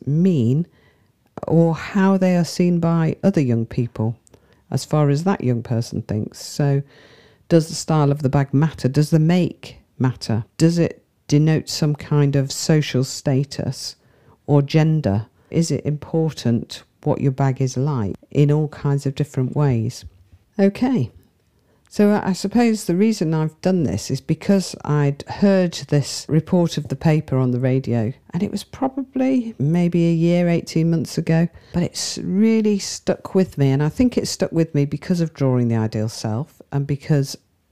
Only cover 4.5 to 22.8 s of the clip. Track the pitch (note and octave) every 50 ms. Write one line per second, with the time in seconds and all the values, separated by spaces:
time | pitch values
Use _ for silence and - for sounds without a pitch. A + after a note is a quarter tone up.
4.5 | _ _ _ _ - C3+ - - - D3+ D3+ C#3+ C#3+ C#3+ E3+ F#3+ G3 - - B2+
5.5 | B2 A#2 A2+ - A#2+ A2+ A#2+ - A2 - A#2 - G2+ G#2+ - - - - - -
6.5 | - - D3 C#3+ C#3 C#3 C#3 - - - - - - - _ _ _ _ _ -
7.5 | F3 E3 D#3 E3 D#3+ - - - D#3+ D#3 D3 C#3+ C#3+ D3 D3 B2+ C#3+ C#3+ C#3 -
8.5 | - C#3 D#3 D#3 - - - C3 C3+ D3+ D3+ D3+ E3 D#3+ D#3 D#3+ F3 F3+ E3+ -
9.5 | - - - - - - _ _ _ - B2+ C3 A2+ - - - A2+ G#2 A2+ -
10.5 | _ - E3 E3 E3+ E3+ E3 - - - _ _ _ _ _ - C#3+ D3 D#3 D#3
11.5 | D#3 D3+ - - - - E3 D3+ D3 - - - D3+ D3 C#3+ C#3+ C#3 C#3+ C3 C3+
12.5 | - - - - D#3+ D#3 C#3+ - - B2+ C3+ - - - - D3 C3 C3 C#3+ -
13.5 | - - - - C3 - - - - _ _ _ _ _ _ _ _ _ _ -
14.5 | D3 C#3+ C#3+ C3+ - D#3+ D3+ D#3+ D#3 D#3 C#3+ G2+ G2 G#2 A2 - _ _ _ _
15.5 | - E3 E3 - D3 - - - D3+ C#3+ - - - D#3+ D#3+ D#3 C#3+ - - A#2+
16.5 | A#2 A#2+ - - - - - _ _ _ - D3 - - - C#3+ C3 C3 C#3 C3+
17.5 | B2+ - C3+ B2+ - B2+ C3 D3+ D3 B2 G#2 F#2 - - - _ - C#3 D3 C#3+
18.5 | D3 D3+ D#3 C#3+ - - - C#3+ C#3+ C#3 - C3+ C3+ - D3 - - C3+ C3 B2
19.5 | - C#3+ D3+ C#3 B2 A2+ G#2+ A#2+ - - - - - _ _ _ - _ _ _
20.5 | _ - G3 G3 G3+ - B3 C4 C4 F#3+ A#2+ - - - _ _ _ _ _ _
21.5 | _ _ _ _ _ _ _ _ - - G#3 G#3 G#3 G#3 - - F#3 - - G3
22.5 | - A#3 A#3+ A#3 A3 G#3